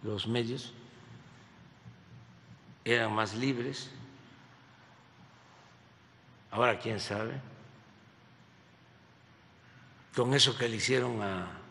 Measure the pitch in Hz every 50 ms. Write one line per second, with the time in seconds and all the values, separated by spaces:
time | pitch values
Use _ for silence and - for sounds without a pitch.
0 | - 107 107 98 92 107 117 120 117 113 127 139 - - - - - - - -
1 | - - - - - - - - - - - - - - - - - - - -
2 | - - - - - - - - - - - - - - - - - 113 120 120
3 | 113 110 104 110 110 101 98 113 127 139 135 120 120 135 143 - - - - -
4 | - - - - - - - - - - - - - - - - - - - -
5 | - - - - - - - - - - - - - - - - - - - -
6 | - - - - - - - - - - - 107 123 123 107 - - 113 113 101
7 | - - 101 104 107 113 131 135 - - - - - - - - - - - -
8 | - - - - - - - - - - - - - - - - - - - -
9 | - - - - - - - - - - - - - - - - - - - -
10 | - - - - 120 123 135 139 139 139 117 110 123 117 113 107 95 120 131 131
11 | 123 123 120 110 104 98 95 92 90 87 95 - - -